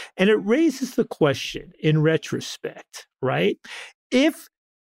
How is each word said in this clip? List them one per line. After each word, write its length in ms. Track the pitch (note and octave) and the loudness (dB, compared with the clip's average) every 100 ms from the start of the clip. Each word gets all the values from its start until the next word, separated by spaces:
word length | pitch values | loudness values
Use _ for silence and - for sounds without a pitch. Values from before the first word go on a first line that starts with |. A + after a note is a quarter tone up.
| - - | -8 0
And 120 | F#3+ | 2
it 80 | A3 | 2
raises 580 | G3+ B3+ E4 - C4+ - | 2 2 2 0 -2 -2
the 100 | - | -2
question, 680 | - D3 C3+ - - - - | 0 0 0 -6 -10 -14 -4
in 220 | D#3+ D#3 | 0 2
retrospect, 1040 | D#3 D#3 - - - - - - - - - _ | 4 2 -2 -8 -8 -12 -12 -14 -18 -20 -20 _
right? 360 | B2+ C#3 F#3 E4 - - - _ _ | -2 0 -2 -2 -10 -18 -18 _ _
If 380 | B3+ D#4 - - _ _ _ _ | 2 2 0 -10 _ _ _ _